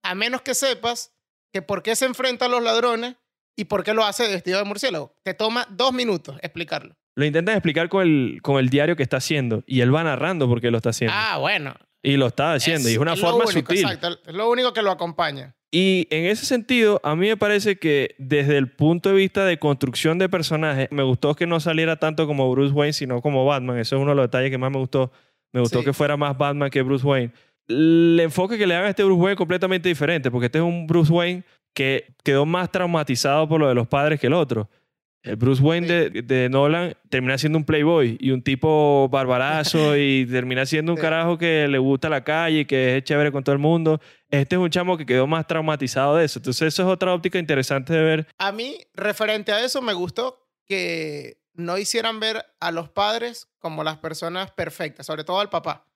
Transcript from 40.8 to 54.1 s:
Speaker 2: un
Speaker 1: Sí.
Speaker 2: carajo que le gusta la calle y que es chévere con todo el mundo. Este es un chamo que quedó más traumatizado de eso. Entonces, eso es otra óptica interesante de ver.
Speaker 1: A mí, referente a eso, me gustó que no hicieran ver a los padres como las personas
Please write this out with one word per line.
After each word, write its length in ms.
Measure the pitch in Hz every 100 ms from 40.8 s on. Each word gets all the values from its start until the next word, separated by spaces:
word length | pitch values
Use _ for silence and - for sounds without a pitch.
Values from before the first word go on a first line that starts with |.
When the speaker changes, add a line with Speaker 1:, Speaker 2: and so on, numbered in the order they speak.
| 160
Speaker 2:
un 40 | 165
Speaker 1:
Sí. 40 |
Speaker 2:
carajo 360 | 160 160 165 165
que 300 | 170 160 147
le 100 | 139
gusta 280 | 135 135 160
la 160 | 143
calle 360 | 120 156 165 156
y 40 | 135
que 320 | 135 127 131
es 60 |
chévere 280 | 135 147 147
con 100 | 139
todo 80 | 135
el 60 | 139
mundo. 400 | 147 165 156 156 - _ _
Este 260 | 143 135 180
es 60 |
un 80 | 175
chamo 280 | 175 180 175
que 80 | 127
quedó 220 | 127 135
más 180 | 160 156
traumatizado 720 | 160 156 147 135 131 139 156
de 100 | 156
eso. 140 | 135
Entonces, 340 | 131 123 160
eso 100 | -
es 40 | 185
otra 240 | 180 185
óptica 240 | 180 180 180
interesante 520 | 156 139 127 139 131
de 80 | 165
ver. 260 | 160 156 156 _
Speaker 1:
A 140 | 196
mí, 240 | 208 254 339 -
referente 580 | - 202 202 214 214 208
a 120 | 208
eso, 180 | 247 269
me 120 | 240
gustó 540 | 185 180 226 254 - _ _ _
que 760 | 190 175 165 156 147 135 - _
no 240 | 170 170 185
hicieran 420 | 202 233 226 220
ver 240 | 220 220 - _
a 100 | 170
los 160 | 165 151
padres 600 | - 208 226 240 233 - _
como 240 | 170 156
las 140 | 156 156
personas 540 | 160